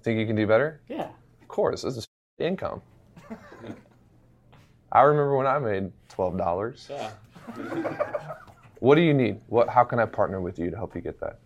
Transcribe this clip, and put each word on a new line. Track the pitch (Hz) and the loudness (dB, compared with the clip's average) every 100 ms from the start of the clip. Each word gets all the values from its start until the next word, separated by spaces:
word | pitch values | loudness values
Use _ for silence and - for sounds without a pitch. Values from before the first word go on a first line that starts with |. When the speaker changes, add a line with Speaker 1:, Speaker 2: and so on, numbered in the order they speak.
Speaker 1:
Think | - 110 | 0 0
you | 110 | 0
can | 110 | 0
do | 104 | 4
better? | 110 147 156 _ | 4 2 -6 _
Speaker 2:
Yeah. | 277 - - _ _ | -10 -10 -12 _ _
Speaker 1:
Of | _ | _
course. | - 196 87 | -2 -2 0
This | 87 123 | -6 -8
is | - _ _ _ | -12 _ _ _
income. | 160 185 - - - _ _ - - | -6 -4 -8 -10 -16 _ _ -20 -20
<laughs> | 220 - - - - _ _ _ _ _ _ _ - _ _ _ | -20 -18 -20 -18 -18 _ _ _ _ _ _ _ -20 _ _ _
I | - | 6
remember | 139 151 143 139 | 6 6 2 2
when | 135 | 2
I | 139 | 0
made | 123 98 98 - _ | 0 -2 -4 -10 _
twelve | - 92 87 | -4 -2 0
dollars. | 87 87 110 139 - | -2 -2 -4 -10 -16
Speaker 2:
Yeah. | 139 110 - - - - - | -12 -12 -12 -20 -20 -18 -14
Speaker 1:
<laughs> | 302 339 311 - - - - - - - - - | -10 -6 -6 -6 -6 -6 -10 -16 -18 -20 -20 0
What | 120 | 4
do | 151 | 6
you | 170 | 6
need? | 143 117 101 - | 4 2 -2 -2
What, | 113 - | 2 2
how | - | 4
can | 120 120 | 2 2
I | 110 | -2
partner | - 92 95 | 0 -2 0
with | 90 92 | -6 -4
you | 85 | -6
to | 87 | -6
help | 92 | -10
you | 85 | -8
get | - 76 | -10 -8
that? | - - | -10 -12